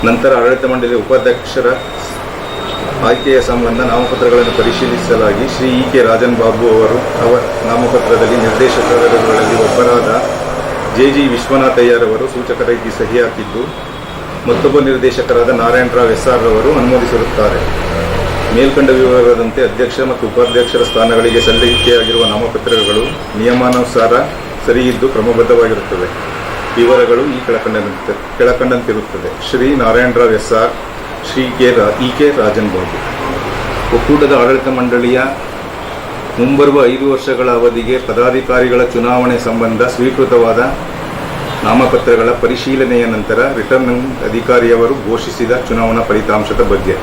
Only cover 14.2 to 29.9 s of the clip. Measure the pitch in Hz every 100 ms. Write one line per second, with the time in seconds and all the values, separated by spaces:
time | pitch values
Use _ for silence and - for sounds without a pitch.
14.2 | - - - 120 139 139 135 127 127 123
15.2 | 123 120 120 120 117 123 123 123 117 110
16.2 | 135 123 113 107 123 147 123 127 120 117
17.2 | 113 - 104 - 90 - - - - -
18.2 | - - - 110 135 135 135 131 127 127
19.2 | 120 113 113 107 120 104 123 - 131 120
20.2 | 110 110 120 120 120 120 117 113 113 113
21.2 | 117 113 107 117 120 120 123 120 113 117
22.2 | 117 104 117 110 117 113 - 107 120 -
23.2 | - 104 117 123 123 123 120 127 113 123
24.2 | - - - - - 120 127 123 131 117
25.2 | 110 117 117 120 113 107 - 92 90 -
26.2 | - - - - - - 117 127 117 120
27.2 | 143 127 - 113 113 107 101 92 - -
28.2 | - - 123 120 127 123 117 107 101 98
29.2 | 87 - - 123 127 139 113